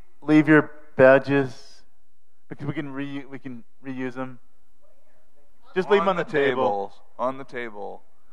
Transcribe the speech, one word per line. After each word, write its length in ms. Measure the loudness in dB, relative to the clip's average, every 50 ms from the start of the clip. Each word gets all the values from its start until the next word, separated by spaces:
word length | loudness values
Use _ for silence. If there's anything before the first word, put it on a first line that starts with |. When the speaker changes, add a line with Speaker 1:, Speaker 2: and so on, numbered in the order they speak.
| -12 -12 -12 -6
Speaker 1:
leave 280 | 2 6 6 8 8 10
your 240 | 8 8 8 6 0 -10 -12 -2 4
badges, 880 | 8 10 10 10 10 8 4 2 2 2 0 -2 -8 -10 -10 -12 -12 -12 -12 -12 -12 -12 -12 -12 -12 -12 -12 -12 -12 -10 -10
because 180 | -10 -8 -6
we 60 | -4 -4
can 180 | -4 -6 -6
re-, 360 | -6 -6 -6 -6 -6 -8 -10
we 120 | -10 -10 -10
can 240 | -10 -10 -10 -10 -12 -12 -12 -12 -10
reuse 280 | -8 -6 -4 -4 -4 -4
them. 240 | -6 -6 -8 -8 -10 -12 -12 -12 -12 -12 -12 -12 -12 -12 -12 -12 -12 -12 -12 -12 -12 -12 -12 -12 -12 -12 -12 -12 -12 -12 -6 -2
Just 160 | -2 2 4
leave 100 | 4 4
Speaker 2:
On 60 | 6
Speaker 1:
them 20 | 4
on 80 | 2
the 80 | 0 0
Speaker 2:
the 60 | 0 0
Speaker 1:
table. 320 | 2 2 2 2 2 0
Speaker 2:
tables. 280 | 0 0 -2 -4 -6 -8 -10 -12 -12 -8 -4
On 200 | -4 -4 -4 -6
the 60 | -10
table. 580 | -10 -10 -10 -10 -10 -10 -10 -12 -12 -12 -12 -12 -12 -12 -12 -12 -12